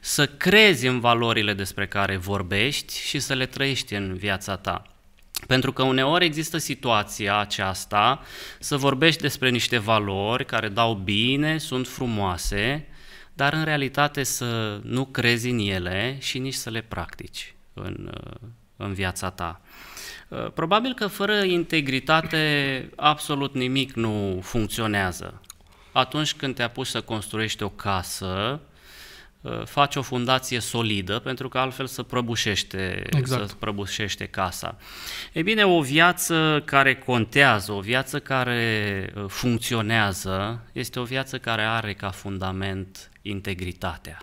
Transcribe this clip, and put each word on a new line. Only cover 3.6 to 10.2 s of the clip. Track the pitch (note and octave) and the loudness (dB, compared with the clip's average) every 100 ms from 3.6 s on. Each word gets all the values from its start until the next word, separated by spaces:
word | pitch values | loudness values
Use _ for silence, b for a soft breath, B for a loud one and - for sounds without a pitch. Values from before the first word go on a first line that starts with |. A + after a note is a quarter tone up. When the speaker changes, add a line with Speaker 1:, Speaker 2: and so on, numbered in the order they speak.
| C3+ B2 - | 0 0 -4
Speaker 1:
în | G#2 G2 | -4 -4
viața | F#2 G#2 F#2+ - F#2+ | -2 -2 -2 -2 -4
ta. | - F2+ - - - - - - - | -2 -4 -6 -20 -20 -20 -12 -12 2
Pentru | B2+ C3 | 2 2
că | B2 | 2
uneori | C3 C3 C3+ E3+ | 2 4 4 4
există | F3 D3+ D#3 E3+ | 2 0 -4 -4
situația | - - C3 A2 G#2 - G2+ G#2 | -4 -4 2 2 2 -4 0 2
aceasta | G2+ - F#2+ F#2 - G#2 A2 C3+ B B B B | 0 -2 -2 -4 0 4 4 2 B B B B
să | - C#3+ | -4 2
vorbești | C#3 C3+ D#3+ D#3 | 2 6 4 4
despre | D3 - B2+ | -2 0 2
niște | B2 - B2 | 2 2 0
valori | G#2 A2 G2+ G2 | 2 2 2 0